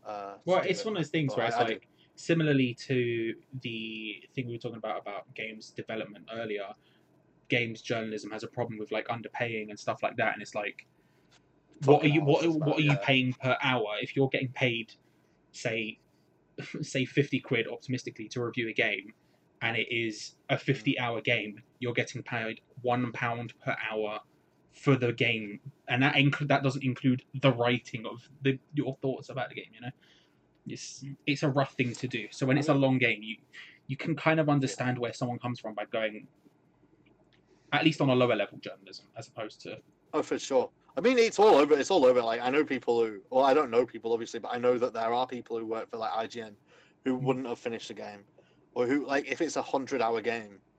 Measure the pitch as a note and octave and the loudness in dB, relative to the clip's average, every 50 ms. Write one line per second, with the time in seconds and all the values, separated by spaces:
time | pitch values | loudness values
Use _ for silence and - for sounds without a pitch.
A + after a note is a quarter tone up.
0 | _ G#2+ G#2+ G#2 G2+ G2 G2+ - _ E3 F3+ F#3 - F3+ F#3+ - - A3 G#3+ F#3 | _ -10 -10 -8 -8 -10 -12 -10 _ 2 2 2 2 0 -2 -2 -2 -4 -2 -2
1 | D#3 - - E3 D3+ C3+ A2 B2 A#2 A#2 A#2 A#2 A#2+ A2+ A2 F#2+ _ _ _ _ | -4 0 0 0 0 0 0 0 0 0 2 0 0 0 0 -6 _ _ _ _
2 | _ _ _ - - - E3+ E3 D#3+ D3+ C#3+ C3+ C3 B2 A#2 - - - C3+ B2+ | _ _ _ -18 -2 0 0 2 4 4 4 4 2 2 -2 -8 -4 -2 0 0
3 | B2 A#2+ A#2 A#2 A2+ A2+ - - - _ - C3 - B2 A2+ A2 A2 A2+ A2 A2 | 2 0 0 -2 -2 -2 -4 -6 -12 _ -14 -10 -8 -8 -8 -6 -8 -8 -8 -8
4 | A2 A2 G2+ - - - _ - B2+ A#2+ A#2+ A#2 - B2 A#2 A2+ G#2+ A2 F2+ F#2+ | -8 -10 -10 -12 -14 -12 _ -8 -6 -6 -8 -8 -8 -10 -10 -8 -6 -6 -6 -6
5 | - G2+ G2+ F#2 - _ - - A2 A2 A2 G#2+ - - - - A2 - A#2 A2 | -6 -8 -10 -10 -12 _ -12 -10 -10 -10 -10 -14 -18 -16 -14 -14 -10 -8 -6 -6
6 | G#2+ - G2+ G2 F2 - A2+ A2+ A#2 G#2+ G#2 G2+ G2 G2 G#2 _ _ _ _ _ | -6 -8 -10 -18 -14 -12 -8 -8 -6 -4 -4 -6 -6 -8 -12 _ _ _ _ _
7 | _ _ _ _ _ _ _ _ _ _ - B2 A#2+ A#2 A2+ - - - A#2+ A2+ | _ _ _ _ _ _ _ _ _ _ 0 2 2 0 -6 -10 -6 -4 -4 -4
8 | A2+ A2 G#2+ G#2+ G#2+ G#2 G#2 A2 A2+ A2 _ - A#2+ A2+ A2 G#2+ G#2+ - G#2+ G#2+ | -2 -6 -8 -8 -10 -10 -10 -10 -12 -10 _ -4 -4 -4 -4 -10 -8 -4 -4 -6
9 | G#2+ - A#2 A#2 G#2+ G#2+ - - B2 A#2 A2+ G#2+ G#2+ G#2+ G#2+ - - - A2 - | -4 -4 -6 -6 -6 -12 -4 -4 -4 -2 -2 -6 -6 -8 -12 -8 -4 -4 -4 0
10 | - G2+ - A#2 A2+ A2 G#2+ G#2 G#2 - - G#2+ G#2 G2+ - - - _ _ _ | -2 -2 0 2 0 0 0 -2 -8 -8 -6 -4 -4 -4 -8 -10 -20 _ _ _
11 | _ _ _ _ _ _ _ - _ _ _ _ _ _ - - C#3+ C3+ D3 D3+ | _ _ _ _ _ _ _ -20 _ _ _ _ _ _ -14 -2 6 8 8 8
12 | D#3 D3+ D3 E3 D#3+ C#3 D3+ F3 D#3 E3+ D#3+ D3+ D3+ C#3+ - D#3+ D#3 D3 C#3+ C#3 | 8 6 4 4 4 4 4 4 4 2 0 2 0 0 2 2 4 4 4 2
13 | - - C3+ C3 B2+ B2+ B2+ - - C3 B2 - C#3+ C3+ B2+ B2 G#2+ G#2 G#2+ G#2 | 4 4 4 4 4 2 -2 -2 0 0 0 2 2 0 2 2 0 -2 -4 -6
14 | A#2+ - - C#3 C#3 C3 - - C3+ B2 B2+ - C#3 B2+ A#2 A#2 A2+ - - _ | -6 -4 0 0 0 2 0 -2 -4 -4 -2 0 0 0 0 -2 -6 -10 -14 _
15 | _ _ _ _ _ _ _ _ _ _ _ - - B2 A2+ A2+ A2 G#2+ A2+ _ | _ _ _ _ _ _ _ _ _ _ _ -8 -6 -4 -4 -2 -4 -6 -10 _
16 | _ _ _ _ _ _ _ _ _ _ _ - C#3 - - D#3 D#3 - - C3+ | _ _ _ _ _ _ _ _ _ _ _ -16 -16 -12 -8 -10 -8 -4 -2 -2
17 | B2+ - - - C#3 - - B2+ - - - A2+ A2+ - A#2+ - - - B2+ B2 | -2 0 0 0 0 2 0 -4 -2 0 0 0 0 -2 -6 -12 -8 -6 -6 -6
18 | - B2 - - A2 G#2+ - B2 A#2+ A#2 A2+ B2 A#2 A2 G#2+ - A#2 A2 G2+ F#2+ | -6 -10 -12 -12 -14 -8 -6 -4 -4 -4 -2 -4 -4 -2 0 0 0 0 0 -4
19 | G2 G#2+ - _ _ _ _ _ _ _ _ _ A#2 A2+ A#2 A2+ A2+ - B2 A#2 | -8 -12 -20 _ _ _ _ _ _ _ _ _ -4 -2 -2 -2 -2 -2 -2 -2
20 | A#2 A2+ G#2+ - - - - _ _ - C#3 C3+ - - C3+ - - C#3+ C3+ - | -2 -2 -4 -6 -12 -14 -16 _ _ -4 -4 -2 0 0 -2 0 0 -2 -2 0
21 | B2 A#2+ A#2 A2+ G#2+ - A#2+ A2+ G#2 G#2+ G2+ - - _ _ _ B2 A#2+ A#2+ B2 | -2 -2 -4 -2 0 0 0 0 -2 -6 -10 -14 -20 _ _ _ -6 -2 -2 -2
22 | A#2 - - B2 G#2+ - B2 A#2 A2 A2 A2+ - _ _ _ - A#2+ B2 A#2+ B2 | -2 -2 -4 -10 -8 -6 -6 -4 -4 -6 -8 -10 _ _ _ -6 -2 0 0 0
23 | B2 A#2+ A2 - B2+ A#2+ A#2 A#2+ A#2+ A2+ - _ - C3+ A#2+ - G#2+ A2 A2 A2 | 0 -2 -4 -4 -4 -4 -4 -4 -8 -10 -12 _ -6 -6 -6 -4 -6 -6 -4 -4
24 | G#2+ G#2 G#2+ G#2+ - _ _ _ _ _ _ _ _ _ _ - - D3 C3+ B2+ | -4 -4 -6 -8 -10 _ _ _ _ _ _ _ _ _ _ -2 4 4 4 4
25 | B2 A#2+ A#2 A#2 A#2+ A#2+ A#2 A2 G#2+ G2+ G#2 - _ C3+ - _ _ - B2+ B2 | 4 0 0 2 0 0 0 -2 -4 -8 -10 -12 _ -18 -20 _ _ -2 2 4
26 | C3 C#3+ C#3 C#3 C#3 C#3+ C#3 - D3 C#3+ C#3 C#3 C3+ C3+ B2+ C#3 C3+ C3 B2 - | 4 4 6 6 6 4 4 2 2 2 2 2 2 0 -2 0 -2 -4 -4 2
27 | - C3+ B2+ B2+ - _ - C3+ - C#3 B2 A#2 A#2+ A#2+ B2 A#2+ - - - A2+ | 2 2 2 2 -2 _ -10 2 4 4 4 4 2 2 2 0 -4 -10 -12 -10
28 | G#2+ A2+ - A#2+ - - - _ C3+ C3+ C3+ C3 _ _ D3 D3 B2+ B2 C3+ _ | -10 -10 -12 -12 -16 -20 -20 _ 0 0 0 0 _ _ -4 -2 -2 -2 -4 _
29 | - C3+ B2+ - C3 - A#2+ C3+ A2+ - - - F#2 - A2 A2 A#2+ B2 - _ | -4 -4 -4 -4 -8 -10 -8 -8 -8 -8 -8 -14 -14 -14 -18 -14 -14 -14 -14 _
30 | _ _ _ _ _ _ _ _ _ _ _ _ _ - - - - - - - | _ _ _ _ _ _ _ _ _ _ _ _ _ -14 -12 -12 -12 -14 -16 -14
31 | C3 C#3 C#3 - _ - C#3+ C#3 - D3 B2+ C#3 C3 - - - B2 A#2+ A2+ - | -14 -14 -14 -8 _ -2 -2 0 0 0 2 2 0 -2 0 -2 -2 -2 -2 -4
32 | - B2 - A#2 G#2 - - - C#3+ C3 C3 - C#3+ D#3 D3 C#3 C3+ C3 C3 B2+ | -8 -6 -6 -6 -8 -8 -6 -4 0 2 2 2 4 2 4 4 4 4 4 4
33 | A#2+ A#2 A2 G#2 G#2+ A2 A2 - _ _ _ - - - - _ _ - C3+ - | 2 2 0 -2 -6 -12 -12 -12 _ _ _ -20 -20 -20 -20 _ _ -10 -8 -6
34 | - E3+ D#3+ C#3 - D#3+ D#3+ D#3+ D#3 D3 D3 C#3+ C3+ B2+ - - B2+ B2+ B2 B2 | -4 -4 -4 0 2 2 4 4 4 4 4 4 2 0 -2 -2 -2 -2 0 0
35 | A#2+ A2+ - - C3 B2 A#2+ A#2 - A#2+ A#2+ - - A2 G#2+ G2+ G#2+ - - A2+ | -2 -4 -4 -4 -4 -4 -4 -4 -4 -6 -6 -6 -8 -10 -8 -8 -8 -4 -4 -2
36 | A2 G#2+ G#2+ G#2+ - - _ _ _ - _ _ _ _ _ _ _ _ _ _ | -2 -2 -4 -6 -16 -18 _ _ _ -20 _ _ _ _ _ _ _ _ _ _
37 | _ _ _ _ _ _ _ _ _ _ _ _ _ _ - - - D#3+ D3+ - | _ _ _ _ _ _ _ _ _ _ _ _ _ _ 0 4 4 4 4 4
38 | D3+ C3 B2+ B2+ B2 A#2+ A#2 G#2+ G2+ - - G2 - F#2+ F#2 - F#2+ F#2+ G2 - | 4 4 6 6 6 4 4 2 0 -4 -4 -12 -12 -12 -12 -12 -18 -20 -20 -20
39 | - _ _ A#2 A#2+ - _ A#2 A2 G#2+ - _ - - G#2 - _ _ _ _ | -20 _ _ -16 -16 -14 _ -10 -10 -10 -12 _ -14 -14 -14 -14 _ _ _ _
40 | _ _ - D#3 C3+ - D3+ C3 - - C#3 B2+ A#2 - _ _ _ _ _ - | _ _ -4 -4 -2 -2 -4 -4 -4 2 2 2 2 2 _ _ _ _ _ 0
41 | D#3+ A#3+ C4 A#3+ A#3 A3 - - G#3 A3 F#3 C#3 D3 D3 D3+ C#3+ C3 - F#3+ F3+ | 2 4 6 6 4 4 6 6 8 10 10 8 8 8 6 4 4 2 4 6
42 | C3+ B2+ B2+ B2 A#2 A2+ A2+ A#2 A#2+ B2+ C3 D3 D3+ C#3 C#3 B2 - - A#2+ A#2 | 8 8 8 6 4 2 -2 0 0 0 2 2 2 2 -2 -2 0 2 2 2
43 | A#2 A2 G#2+ G2 - _ B2+ C3 C3+ C#3 C3+ D3+ D3+ B2 A2+ A#2+ C3 A#2+ - A2 | 2 0 -2 -8 -12 _ 2 4 6 6 6 6 4 4 2 2 2 2 -2 -8
44 | - A2+ A#2 A2+ A2+ A2 - A#2 G2 - A#2+ A#2+ A#2+ B2 B2+ A#2+ A#2+ B2+ G#2+ A2+ | -2 -2 -2 -2 -2 -6 -8 -10 -6 -6 -6 0 2 2 4 4 2 -2 -2 -2
45 | A2+ A2+ A#2+ B2 B2+ B2+ C3 A#2+ A#2 - A2+ A2+ A2+ A2 A2+ A2+ A2 - - A2+ | 0 0 2 0 0 -2 -4 -12 -8 -6 -6 -6 -4 -4 -4 -6 -6 -8 -8 -6
46 | A2 A2 G#2 A2 A2+ G#2+ - A#2+ A2+ A2 G#2 _ _ _ - - - _ _ _ | -6 -4 -2 -2 -4 -4 -6 -10 -12 -12 -16 _ _ _ -20 -20 -20 _ _ _
47 | _ C3+ C3 B2+ C3 C3 C3+ B2+ C3 A#2+ A#2+ - - B2 A2+ G#2+ - - A2 G2+ | _ -2 -2 0 0 0 0 0 -2 -6 -8 -6 -6 -8 -6 -6 -10 -12 -12 -12
48 | G#2+ G#2 G#2 G2+ G2+ _ _ _ _ _ _ _ _ _ _ B2 B2 A#2+ C3+ D3 | -12 -14 -14 -16 -20 _ _ _ _ _ _ _ _ _ _ -2 0 2 2 0
49 | C3 A#2+ C#3 C#3 C#3 C3+ C3 - E3+ C#3+ - C#3 C3+ - - C#3 C3+ A2+ C#3 B2+ | 0 0 0 0 0 -2 -2 -2 -2 -2 -2 -4 -4 -2 -2 -2 -2 -2 -2 0
50 | A2+ A2+ A#2 A2+ G#2 A#2 A#2 A#2 A2 G#2 G2+ G2 _ _ _ | 0 2 0 0 -2 -2 -4 -4 -6 -10 -18 -20 _ _ _